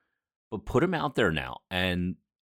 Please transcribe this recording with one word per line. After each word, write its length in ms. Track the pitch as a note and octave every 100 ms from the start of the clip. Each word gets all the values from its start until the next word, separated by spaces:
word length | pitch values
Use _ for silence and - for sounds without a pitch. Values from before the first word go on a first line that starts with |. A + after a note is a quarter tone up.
| _ _ _ _ -
but 160 | G#2 -
put 180 | B2+
him 80 | F3
out 220 | E3+ D3
there 180 | - G#2
now 300 | D#2+ B1+ B1+ -
and 460 | F#2 F#2 F2+ F2+ F2+ _ _